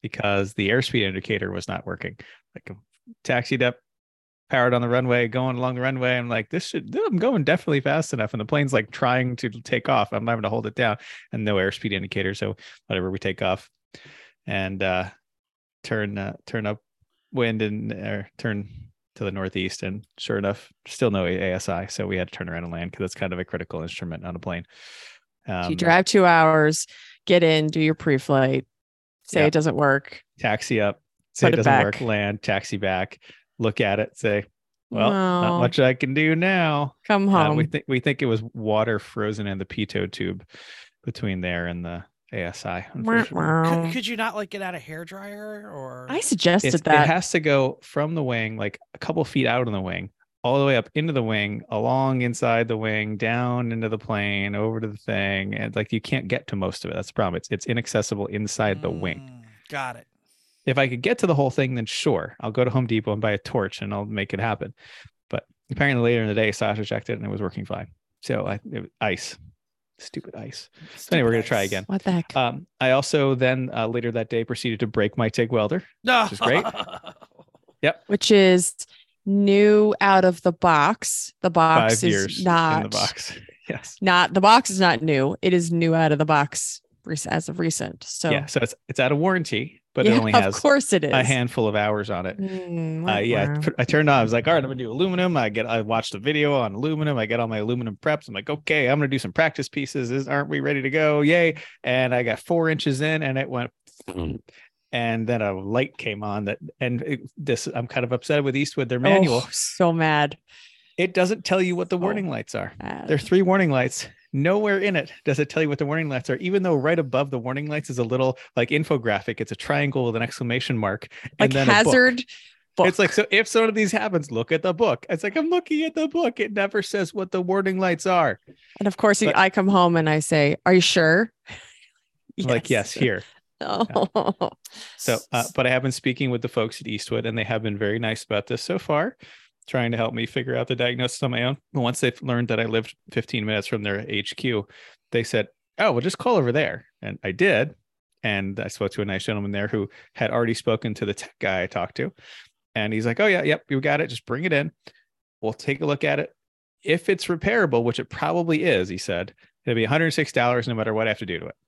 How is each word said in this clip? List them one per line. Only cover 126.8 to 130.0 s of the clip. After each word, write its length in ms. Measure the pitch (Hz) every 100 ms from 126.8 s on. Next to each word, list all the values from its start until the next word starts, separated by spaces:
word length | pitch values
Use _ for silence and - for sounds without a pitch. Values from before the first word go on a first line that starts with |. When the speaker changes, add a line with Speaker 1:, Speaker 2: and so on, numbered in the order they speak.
Speaker 1:
says 300 | 185 202 175
what 160 | 202 185
the 100 | 190
warning 360 | 180 190 196 190
lights 280 | 185 170 -
are. 340 | 180 147 98 _ - _ -
Speaker 2:
And 80 | 202
of 80 | -
course, 220 | 220 202
Speaker 1:
But 160 | 214 -
Speaker 2:
I 100 | 190
come 180 | 202 190
home 280 | 196 175
and 120 | 170